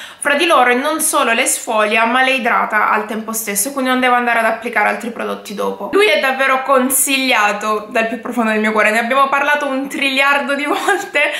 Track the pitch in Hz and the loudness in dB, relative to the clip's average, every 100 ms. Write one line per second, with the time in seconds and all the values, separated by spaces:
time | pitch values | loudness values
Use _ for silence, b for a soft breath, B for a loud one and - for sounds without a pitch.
0 | B B 285 285 339 294 247 247 294 311 | B B -2 0 4 4 4 2 0 -2
1 | 302 302 247 233 302 - - 220 214 220 | 0 0 2 0 0 -2 -2 0 2 2
2 | 240 254 262 262 233 196 202 214 208 214 | 2 2 2 2 0 0 0 0 2 0
3 | 214 233 214 214 - 208 277 277 262 254 | -2 -8 -6 -6 -4 -4 -4 -2 -2 0
4 | 254 247 240 233 220 226 240 226 208 208 | 2 2 2 0 0 -2 -4 0 0 -2
5 | 226 - 208 196 - 202 196 190 202 381 | -6 -6 -6 -6 -10 -6 -4 -4 0 2
6 | 415 302 277 254 269 262 269 269 254 - | 4 4 0 0 0 0 2 2 2 0
7 | - 269 262 233 208 202 214 214 208 233 | 0 0 2 2 2 0 -2 -4 -2 -2
8 | 226 240 - 247 220 214 214 214 214 214 | -2 -4 -6 -2 0 0 0 2 2 2
9 | 233 269 269 277 294 294 277 262 277 - | 0 2 2 2 0 0 0 -4 -4 -2
10 | 277 262 277 285 254 277 294 381 - 392 | -2 2 2 2 0 -2 -2 -2 0 0
11 | - 294 302 | 0 0 0